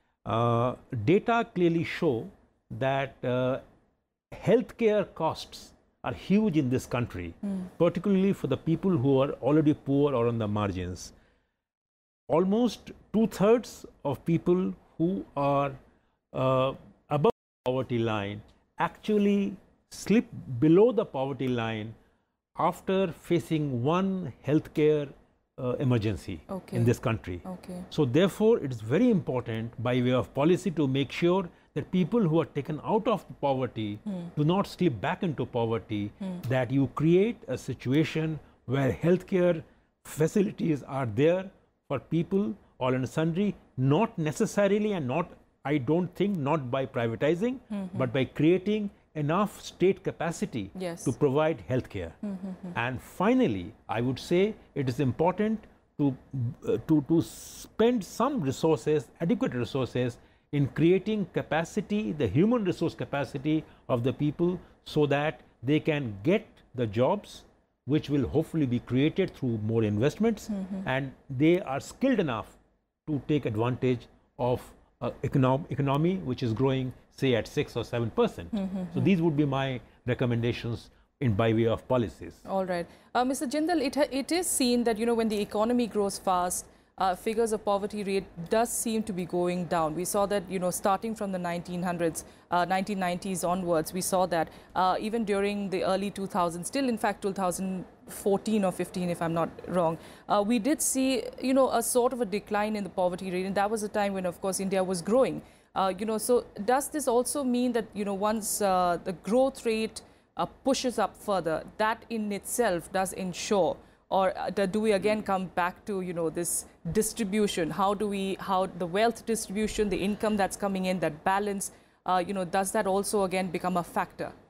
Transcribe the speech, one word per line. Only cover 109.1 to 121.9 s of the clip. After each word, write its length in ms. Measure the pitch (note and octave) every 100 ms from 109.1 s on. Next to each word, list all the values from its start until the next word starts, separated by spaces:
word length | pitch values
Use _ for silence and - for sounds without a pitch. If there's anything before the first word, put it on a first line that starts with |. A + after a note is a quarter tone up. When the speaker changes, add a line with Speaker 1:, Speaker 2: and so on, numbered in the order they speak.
Speaker 2:
growth 520 | E3+ - B3 C4+ C4+ A#3
rate, 360 | A3 A3 - - _ _ -
uh, 80 | F3 - C4+
pushes 340 | C4+ B3 A3+
up 160 | G3 -
further, 480 | - F#3+ D#3+ D#3 F3+ -
that 260 | G#3+ A3+ -
in 220 | A#3 G#3
itself 600 | G3 - - A3+ E3+ -
does 220 | F#3+ F#3+
ensure, 640 | - F#3 - - G3+ D#3 - - _ -
or, 280 | F#3 F#3 -
uh, 120 | D#3
do, 180 | F#3+ G3
do 140 | G#3+
we 100 | A3
again 320 | G3 G#3 G#3+
come 220 | G3+ F#3+ F3+ -
back 300 | F3 - -
to, 160 | F#3+
you 120 | F3+
know, 160 | E3+ E3
this 360 | E3+ F3 - - - E3
distribution? 800 | G3+ G#3+ - G3+ G#3+ G3+ - D#3
How 240 | D#3+ G3
do 160 | G3+ G#3
we, 260 | G3 F#3+ F#3
how 240 | F3+ F#3 F#3+
the 200 | F3 F3
wealth 400 | F#3+ A#3 A3+ -
distribution, 640 | A3 - G3 G#3+ - G#3
the 80 | F#3+
income 400 | G3 G3+ A3 G#3+
that's 220 | F#3 -
coming 300 | G3+ F#3+ F#3
in, 120 | F#3
that 240 | D#3+ D3+
balance, 480 | F#3+ G3 G#3 G3 - - _